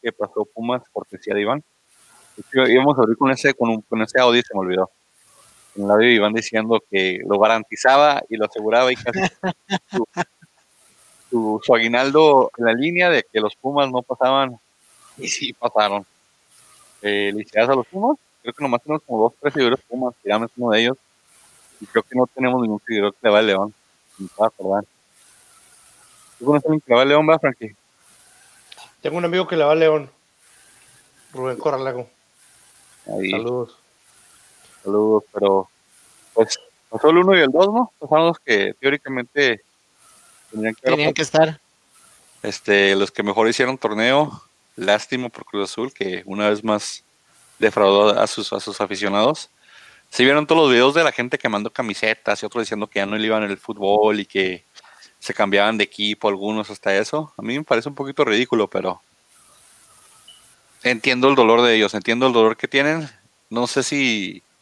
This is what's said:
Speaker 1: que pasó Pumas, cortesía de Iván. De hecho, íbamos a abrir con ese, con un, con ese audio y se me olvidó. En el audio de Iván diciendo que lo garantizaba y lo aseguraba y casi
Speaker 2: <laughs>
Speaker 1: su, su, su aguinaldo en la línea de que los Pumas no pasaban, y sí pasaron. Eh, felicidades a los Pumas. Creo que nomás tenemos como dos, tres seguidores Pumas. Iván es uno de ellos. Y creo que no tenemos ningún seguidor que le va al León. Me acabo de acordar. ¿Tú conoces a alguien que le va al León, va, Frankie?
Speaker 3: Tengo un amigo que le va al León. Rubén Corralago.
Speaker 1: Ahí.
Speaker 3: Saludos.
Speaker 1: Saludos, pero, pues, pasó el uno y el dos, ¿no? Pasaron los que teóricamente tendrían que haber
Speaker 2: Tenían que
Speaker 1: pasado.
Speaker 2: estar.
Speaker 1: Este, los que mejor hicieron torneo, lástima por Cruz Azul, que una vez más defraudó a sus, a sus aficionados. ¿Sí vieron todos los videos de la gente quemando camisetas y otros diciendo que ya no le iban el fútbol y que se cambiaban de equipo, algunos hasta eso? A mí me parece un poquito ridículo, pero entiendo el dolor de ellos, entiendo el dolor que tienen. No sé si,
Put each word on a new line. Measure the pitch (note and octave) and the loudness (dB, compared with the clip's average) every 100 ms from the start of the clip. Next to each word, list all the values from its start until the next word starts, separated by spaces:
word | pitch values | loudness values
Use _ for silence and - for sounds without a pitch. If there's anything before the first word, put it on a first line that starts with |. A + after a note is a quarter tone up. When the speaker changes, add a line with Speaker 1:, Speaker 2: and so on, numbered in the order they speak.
Speaker 1:
que | A#2 | -10
pasó | - G#2 - G#2 | -8 -8 -6 -8
Pumas, | - A#2 B2+ - | -8 -6 -6 -6
cortesía | G#2+ - F#2+ - | -14 -14 -16 -6
de | G2+ | -4
Iván. | G#2 C#3+ - _ _ _ _ - - - | -2 -4 -6 _ _ _ _ -20 -20 -20
De | |
hecho, | - C3 B2+ | -4 0 4
íbamos | B2 C#3 C3 | 4 4 2
a | |
abrir | A2 A2+ | 2 2
con | C3+ | 0
ese, | C3 C#3+ | 0 0
con | C3 A#2 | 0 -2
un, | A2+ | -2
con | - A2+ | -4 -4
ese | A2+ B2+ | -2 2
audio | B2+ A#2+ | 4 2
y | |
se | A#2 | 0
me | G2+ | -4
olvidó. | F#2 F#2 F#2 _ _ _ _ _ - _ - G2+ | -2 -2 -2 _ _ _ _ _ -20 _ -20 -8
En | |
el | G2+ | 2
audio | G#2 A#2 | 4 6
de | |
Iván | A#2 G#2 | 4 2
diciendo | A2+ - A2 A2 A2+ - | 0 -4 -4 0 -2 0
que | G2 F#2+ F2+ | -2 -2 -4
lo | F#2+ G2+ | -2 2
garantizaba | G#2+ A2+ A2 G#2+ B2+ C#3 D3 C#3+ - | 4 2 -2 -2 2 4 4 2 -4
y | A2 | -6
lo | G#2+ | -4
aseguraba | - G#2+ A#2 B2+ | -4 0 2 2
y | B2 | 0
casi | A#2+ F#3 | -4 -4
Speaker 2:
<laughs> | F#3 - F#3+ - _ F#3+ - | -4 -6 -10 -10 _ -10 -6
Speaker 1:
su, | - - - E3+ _ D#3+ _ _ _ _ _ _ _ _ | -6 -6 -6 -10 _ _ _ _ _ _ _ _ _ _
su, | A#2+ A2 G#2+ | -4 -2 -4
su | - | 2
aguinaldo | A#2 A2+ A#2+ C#3 D3 D#3 C3+ A2+ - | 2 2 0 2 4 6 6 4 0
en | |
la | A#2 | -2
línea | A#2 D3+ F3 F3+ | 0 -2 0 2
de | D3 - | 0 -2
que | A2 | -4
los | G#2+ | -4
Pumas | - C3 C#3+ C#3 | -6 -6 -2 -2
no | B2+ | -2
pasaban, | A#2+ B2+ B2+ C3+ C3+ A#2 _ _ _ _ - - | -6 -2 0 2 0 -6 _ _ _ _ -20 -14
y | - | -10
sí | - C3+ | -8 -10
pasaron. | A#2 A#2+ A2 G#2 G2+ G2 _ _ _ _ _ - - - _ | -6 -4 0 0 -2 -8 _ _ _ _ _ -20 -20 -20 _
Eh, | G#2 G2+ G2+ | -4 -2 -2
felicidades | G2+ G#2 G#2+ A#2+ | -6 -6 -2 0
a | C3+ | 0
los | A#2+ | -2
Pumas. | F#3+ A#3 D4+ _ _ | -4 -2 -2 _ _
Creo | A#2+ | -14
que | - | -8
nomás | C#3+ A#2+ | -4 -4
tenemos | D3+ D3+ - | -4 -8 -6
como | A2+ | -2
dos, | A2+ - | -2 -2
tres | D3 | -6
seguidores | C#3+ B2 C#3 - | -2 0 -2 -6
Pumas. | B2 B2+ - | -8 -8 -8
Iván | G2+ G#2 | -4 -4
es | A#2 - | -4 -6
uno | B2 | -2
de | G#2+ | 0
ellos. | A#2 C3+ _ _ _ _ _ _ _ _ | 0 -4 _ _ _ _ _ _ _ _
Y | G#2 | -6
creo | - | -6
que | - B2 | -4 -2
no | B2 | -2
tenemos | - B2+ B2+ | -2 -2 -2
ningún | A#2 G#2 | -2 -4
seguidor | - A2 G2+ | -6 -2 -2
que | - | -2
le | A2+ | 2
va | G#2 | 2
al | A2 | 2
León. | F#2+ G#2 G#2 _ _ _ - | 0 -2 -8 _ _ _ -18
Me | F#2+ | -16
acabo | - | -2
de | A2 | -2
acordar. | - F#2+ G2 G2+ _ _ _ _ _ _ - - - - _ - _ - _ | -2 -4 -4 -4 _ _ _ _ _ _ -20 -20 -20 -20 _ -20 _ -20 _
¿Tú | |
conoces | B2 D3 | 0 0
a | D#3 | 2
alguien | D#3 | -2
que | - | 2
le | A#2+ | 2
va | |
al | C3+ | 4
León, | D3 D#3 | 4 4
va, | D#3+ | 2
Frankie? | C#3+ B2+ A2+ G2+ _ _ _ - - - - - _ - - _ | 0 -4 -10 -16 _ _ _ -20 -20 -20 -20 -20 _ -20 -20 _
Speaker 3:
Tengo | - E3 | -6 -4
un | |
amigo | F3 F3+ F3+ | -2 -2 -2
que | |
le | E3 | 0
va | D3 | 2
al | D#3+ | 4
León. | D#3+ D#3 C3+ _ _ _ _ - - - _ _ _ _ _ | 4 2 -2 _ _ _ _ -20 -20 -20 _ _ _ _ _
Rubén | C3 C3 A#2+ | -8 -6 -4
Corralago. | D3+ C3+ C3 B2 A#2+ _ _ _ _ - - - - - G2+ | -4 -4 -4 -8 -12 _ _ _ _ -20 -20 -20 -20 -20 -10
Speaker 1:
Ahí. | G#2 F#2+ | -6 -4
Speaker 3:
Saludos. | G2 A#2 B2 A#2 _ _ _ _ _ _ _ - - - - | -4 -4 -6 -8 _ _ _ _ _ _ _ -20 -20 -20 -14
Speaker 1:
Saludos, | G2 G#2 G#2+ G#2+ - | -4 0 2 0 -2
pero, | G#2 G2+ G2 F#2+ _ _ _ _ _ _ | -2 2 2 0 _ _ _ _ _ _
pues, | - A2 - - _ _ | 0 0 -2 -12 _ _
pasó | A2+ D#3 | 0 4
el | E3 | 6
uno | F#3 F#3 | 6 4
y | |
el | C#3+ | 4
dos, | D#3 F#3+ | 4 2
¿no? | A3 A#3+ _ | 2 -4 _
Pasaron | D3 D#3 E3 | -2 2 2
los | E3 | -2
que | - G#2+ G2 - | -2 0 0 -2
teóricamente | C#3 C#3+ C#3 C3 A#2+ C#3+ C3+ A2 _ _ _ _ - - - - _ | -4 -4 -6 -10 -6 -2 0 -2 _ _ _ _ -20 -20 -20 -20 _
tendrían | G#2+ A2 | -6 -6
que | A2 | -4
haber | C3 C#3 | -2 0
Speaker 2:
Tenían | D3+ | 0
que | C3 | -2
Speaker 1:
pasado. | D#3 D#3 | -2 2
Speaker 2:
estar. | D#3+ D#3 _ _ _ _ - - _ _ | 2 0 _ _ _ _ -20 -20 _ _
Speaker 1:
Este, | G#2+ - - G2+ G2 G2 | -12 -10 0 2 4 2
los | G2 | 0
que | - | -4
mejor | G2+ G2+ A2+ | -4 0 0
hicieron | - B2+ C3 | 2 -2 -2
torneo, | G#2+ G#2+ A#2 C#3 D3+ - - _ _ | -4 -2 0 2 0 -6 -20 _ _
lástima | - F#2 G#2 - B2+ B2 | -8 0 0 0 -8 -8
por | - | -12
Cruz | - G#2 G2 | -10 -8 -6
Azul, | - B2+ | -6 -8
que | - G2 F#2 F#2+ | -6 -8 -8 -10
una | G2 G#2 | -2 0
vez | G#2 | 0
más | A2 G#2 - - _ _ _ _ _ _ | 0 -2 -4 -14 _ _ _ _ _ _
defraudó | A2 G#2 G2+ G2+ G#2+ G#2 | -2 2 4 6 4 2
a | G#2+ | 0
sus, | - G#2 | -2 -6
a | G2+ | -8
sus | - G2+ | -8 -6
aficionados. | G2+ F#2+ G2+ G2+ A#2 D#3 - _ _ - - _ _ | -6 -4 -2 0 0 0 -10 _ _ -20 -20 _ _
¿Sí | - | 0
vieron | B2+ D3 D3 | 2 2 2
todos | D#3+ | 2
los | D3 | 4
videos | B2 C3 | 4 4
de | D3+ | 2
la | D#3+ | 0
gente | - B2 - | -2 -6 -4
quemando | B2 G#2 G#2+ | -4 -4 -6
camisetas | - A#2 G2 A2 A2 - G#2 | -6 -8 -4 -4 -2 -4 -4
y | G#2+ | -6
otros | A#2+ | -6
diciendo | A2 G#2+ G#2 | -6 -6 -6
que | G2+ | -6
ya | |
no | G2 G#2+ | -4 -4
le | G#2+ | -2
iban | A2 | -2
el | G#2 G2 | -2 -6
fútbol | - G#2 G2 G#2 G#2+ G#2 | -10 -6 0 2 2 0
y | |
que | F#2+ G2 F#2 F2+ _ - - _ - _ | -4 -4 -4 -6 _ -20 -20 _ -20 _
se | - | -12
cambiaban | - G#2 G2+ G#2 A2 | -4 0 2 0 0
de | |
equipo, | G2+ - G#2 G#2 G#2+ | -4 -4 -6 -4 -2
algunos | G2 G2+ G#2+ G#2 | -2 -4 -6 -8
hasta | G2+ - G2 | -6 -2 -2
eso? | G#2+ D3+ D3+ - | -2 -6 -8 -12
A | |
mí | A2 C3+ | -8 -8
me | |
parece | D#3 A2+ C#3+ | -2 -2 -2
un | |
poquito | C#3 C#3 C#3 | -8 -10 -2
ridículo, | C3 G#2+ B2 A#2 G2 | 0 0 0 0 -2
pero | G2 F#2 F2 _ _ _ _ _ - - - - - - - - - - _ _ _ | -2 -6 -8 _ _ _ _ _ -20 -20 -20 -20 -20 -20 -20 -20 -20 -20 _ _ _
entiendo | - A#2 C3+ B2 C3 | -4 -2 -2 2 2
el | |
dolor | C#3 A2+ A#2 | 4 6 6
de | B2 A2 | 4 2
ellos, | G#2 | 0
entiendo | G#2+ G#2+ A#2 C3 | -2 -4 0 2
el | |
dolor | A#2+ A2 A2 | 4 2 2
que | - | -4
tienen. | C#3 C#3+ D#3+ D3 - _ _ _ | -2 -2 -2 -8 -16 _ _ _
No | A2+ A#2+ | -6 -4
sé | C#3 | -2
si, | B2+ C#3+ C3+ A2 F#2 F#2+ _ _ | -4 -2 -2 -2 -6 -10 _ _